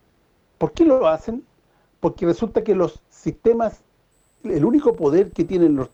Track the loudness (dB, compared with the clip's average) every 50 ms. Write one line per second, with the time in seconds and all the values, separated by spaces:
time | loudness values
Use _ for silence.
0 | _ _ _ _ _ _ _ _ _ _ _ -6 -6 -4 0 2 4 4 4 4
1 | 2 0 0 -2 -4 -8 -10 -10 -12 _ _ _ _ _ _ _ _ _ _ _
2 | -4 -4 -4 -2 -2 -2 -2 -2 -2 -4 -4 -4 0 0 0 0 0 -4 -4 -10
3 | _ _ _ _ -10 -10 -6 -2 0 0 0 0 -2 -6 -6 -10 _ _ _ _
4 | _ _ _ _ _ _ _ _ -8 -4 -2 0 0 2 2 2 2 0 0 0
5 | 0 0 2 2 0 0 -2 -6 -4 -2 0 2 2 2 2 0 -4 -8